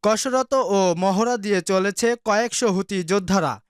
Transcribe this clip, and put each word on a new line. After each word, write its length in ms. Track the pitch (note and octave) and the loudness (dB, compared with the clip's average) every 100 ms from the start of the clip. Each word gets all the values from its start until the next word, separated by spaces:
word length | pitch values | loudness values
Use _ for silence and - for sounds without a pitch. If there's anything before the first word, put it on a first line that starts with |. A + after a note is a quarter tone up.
কসরত 520 | G#3 A3 C4+ A#3+ C4 | 0 0 0 -2 0
ও 400 | C4+ G3+ G3 F#3+ E3+ | 0 2 2 2 2
মহড়া 380 | F#3+ F#3+ A3+ B3 | 0 0 0 -2
দিয়ে 240 | G3+ G3 | -2 -2
চলেছে 560 | E3+ F#3+ G3 G3 A#3 A#3+ | 0 0 0 0 -2 0
কয়েকশো 440 | - G#3 A#3 - A#3+ | 0 0 0 -2 0
হুতি 340 | F#3 F#3+ G3 | 0 -2 -4
যোদ্ধারা। 580 | E3 G3 F3 G3 D3+ G#2+ - | -2 -2 0 0 0 -4 -10